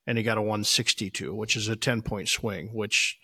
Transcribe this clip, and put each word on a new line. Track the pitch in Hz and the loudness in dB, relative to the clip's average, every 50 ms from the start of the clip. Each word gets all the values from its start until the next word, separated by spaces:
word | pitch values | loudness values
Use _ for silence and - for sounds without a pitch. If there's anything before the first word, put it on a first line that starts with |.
| - | -2
and | 123 120 | 0 0
he | 113 107 | 2 2
got | 117 110 110 | 2 2 2
a | |
one | 107 107 107 104 104 | 2 2 2 2 2
sixty-two, | - - - 110 - - - 107 95 - - - 65 95 | 2 2 2 2 0 -2 -4 -4 -4 -4 -6 -6 -6 -4
which | 107 - - - | -4 -2 -2 0
is | 113 107 110 | 0 0 -2
a | 110 | -2
ten-point | - - 135 120 113 113 - 110 98 90 - | 0 2 2 2 0 0 -4 -4 -4 -2 -2
swing, | - - - 110 98 90 80 110 | -2 0 0 -2 -4 -4 -6 -6
which, | 117 110 104 104 - - - - - - | -4 -4 -2 2 2 2 2 2 -2 -6